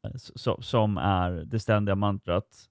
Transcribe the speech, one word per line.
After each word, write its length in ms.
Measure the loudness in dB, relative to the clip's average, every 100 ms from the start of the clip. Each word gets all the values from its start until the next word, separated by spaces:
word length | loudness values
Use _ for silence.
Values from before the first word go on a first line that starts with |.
| -10
eh, 40 |
s-, 180 | -10 -14
so-, 260 | -6 -4 -4
som 360 | 0 2 2 2
är 340 | 2 2 2
det 280 | -2 -4 -4
ständiga 360 | 2 2 2
mantrat 720 | 2 0 -2 -2 -2 -2 -20 -20